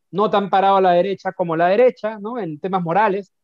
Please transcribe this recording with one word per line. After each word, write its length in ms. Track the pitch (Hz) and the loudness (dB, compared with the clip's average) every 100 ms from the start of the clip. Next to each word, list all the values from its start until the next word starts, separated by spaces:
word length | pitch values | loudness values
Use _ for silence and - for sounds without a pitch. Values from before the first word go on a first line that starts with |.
| _ | _
no 200 | 165 208 | -2 0
tan 200 | 208 202 | 0 0
parado 280 | 196 196 196 | 2 2 4
a 40 | |
la 120 | 185 | 4
derecha 400 | 175 185 190 190 | 4 2 -4 -8
como 240 | - 175 160 | -6 -4 0
la 100 | 175 | 0
derecha, 520 | 208 254 - 214 220 | 4 2 2 -6 -10
¿no? 200 | 202 247 | -10 -8
En 180 | 175 147 | -8 -8
temas 240 | 196 190 | -6 -4
morales. 520 | 170 175 214 190 196 _ | -2 0 0 -2 -8 _